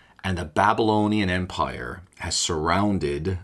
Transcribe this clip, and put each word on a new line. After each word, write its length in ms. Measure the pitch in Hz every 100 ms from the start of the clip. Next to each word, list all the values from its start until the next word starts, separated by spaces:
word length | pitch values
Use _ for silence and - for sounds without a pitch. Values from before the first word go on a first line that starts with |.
| _ -
and 140 | 95 87
the 80 | 78
Babylonian 840 | - 101 110 110 107 104 107 95
Empire 720 | 90 90 - 67 62 60 73 87 -
has 160 | 87 -
surrounded 1040 | - 80 82 90 104 95 73 71 87 90